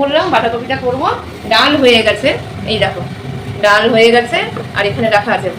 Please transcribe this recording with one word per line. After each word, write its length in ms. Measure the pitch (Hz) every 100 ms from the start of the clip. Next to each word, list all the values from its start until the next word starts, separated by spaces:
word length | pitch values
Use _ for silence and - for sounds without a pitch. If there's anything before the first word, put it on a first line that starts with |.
বললাম, 220 | 277 302 370
বাঁধাকপিটা 420 | 254 233 240 - 262
করবো। 300 | 254 254 349 480 - - 208
ডাল 200 | 226 269 294
হয়ে 240 | 262 226 214
গেছে, 220 | 208 269 - - - 202
এই 60 | 214
দেখো 240 | 190 185 - - - - - -
ডাল 200 | 208 208 226
হয়ে 180 | 226 233
গেছে, 240 | 240 240 349 427 - 226 -
আর 80 | 202
এখানে 180 | - 226 208
রাখা 160 | 214 190
আছে 120 | 190